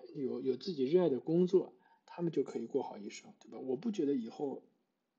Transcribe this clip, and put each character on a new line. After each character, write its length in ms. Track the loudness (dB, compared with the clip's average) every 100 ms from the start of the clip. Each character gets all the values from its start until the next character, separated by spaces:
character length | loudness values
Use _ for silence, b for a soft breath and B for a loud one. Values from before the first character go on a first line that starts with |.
| -12 -4
有， 260 | -4 0
有 160 | 0 0
自 160 | -2
己 100 | 0
热 200 | 4 4
爱 60 | 4
的 100 | 2
工 260 | 2 4 6
作， 300 | 4 2 b b b -16
他 160 | -6
们 80 | -2
就 100 | 0
可 160 | -2 -4
以 80 | -2
过 160 | -2
好 160 | -4 -8
一 140 | -12
生， 200 | -12 -16 -20
对 120 | -16
吧？ 80 | -8
我 160 | -4 -2
不 140 | -2
觉 160 | 0 2
得 80 | 0
以 140 | -2
后 340 | -6 -6 -6 -12 _ _ _ _